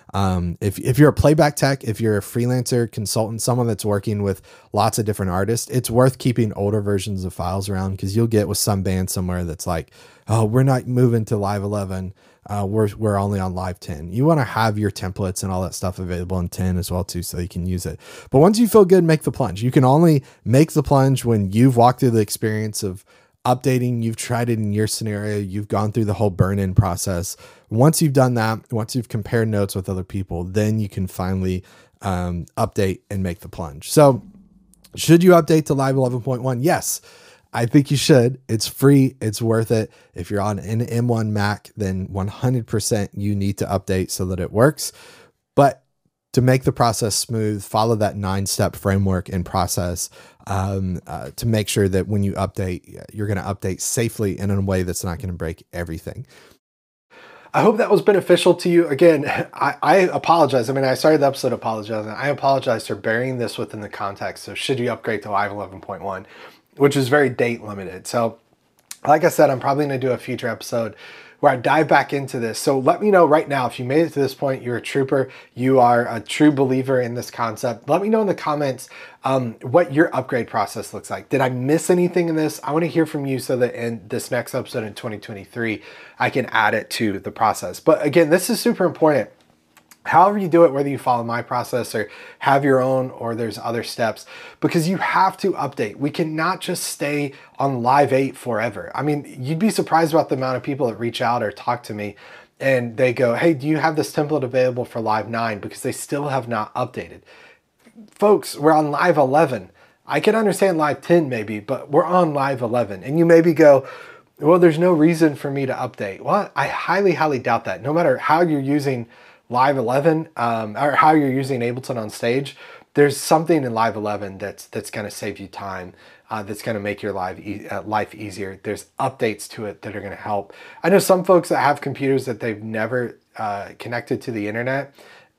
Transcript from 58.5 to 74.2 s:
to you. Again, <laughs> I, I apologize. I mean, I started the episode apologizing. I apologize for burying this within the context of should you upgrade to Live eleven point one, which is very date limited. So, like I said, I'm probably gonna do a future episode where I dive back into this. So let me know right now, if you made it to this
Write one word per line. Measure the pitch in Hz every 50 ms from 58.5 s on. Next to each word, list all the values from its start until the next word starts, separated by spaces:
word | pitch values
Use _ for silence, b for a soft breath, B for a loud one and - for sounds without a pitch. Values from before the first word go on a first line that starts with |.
| 170
to | - - 180
you. | 170 170 170
Again, | 151 143 131 175 170 156 139 143
<laughs> | 135 - - - - -
I, | - 139 147 147 -
I | - 147 170
apologize. | 185 185 156 143 139 - - 165 170 151 123 139 123 113 131
I | 135
mean, | 135 135
I | 131 127
started | 127 - 156 156 143
the | 139
episode | 139 135 - - 123 117
apologizing. | - - 113 113 110 101 107 113 107 107 107
I | 107 101 135
apologize | 143 139 - - 135 135 135 123 131 117 104 -
for | - 107
burying | 98 - 113 110 117 127 131 127 120
this | 117 101 -
within | - 110 - - 107
the | 104 101
context | - - 104 98 101 - 107 95 - - -
of | 107 98 -
should | - - 135 113
you | 120 120
upgrade | 113 - - 120 110 101 -
to | 107
Live | 101 98 104 101
eleven | 101 104 98 90 95 90
point | - - 98 90 95
one, | 98 95 95 104 B B B B B B B B _ _
which | - 139 139 139
is | 139 131
very | 117 147 147 139 123
date | 120 - 120 120 117 110 104
limited. | 110 101 98 95 90 90 92 -
So, | - - 120 117 110 - - _ _ _ _ _ _ _ _ _ _ - - -
like | - 151 160 175
I | 160
said, | - - 151 143
I'm | 135 123
probably | - 139 139 143 151
gonna | 139 135
do | 127 131 127
a | 117 117
future | - 127 123 - 123 120
episode | 113 - - - 123 117 113 107 107 B B B B B B B B B
where | 147 143
I | 131
dive | 123 117 135 143 160 151
back | - 165 143 131 - 147
into | 139 139 131 - 123
this. | 117 113 104
So | - - 151 135 135
let | 127 156 175 -
me | 202 208
know | 196 180 170
right | 139 147 160 160
now, | 139 143 135 123
if | 117 -
you | - 123
made | 123 139 160 170
it | 156 -
to |
this | 143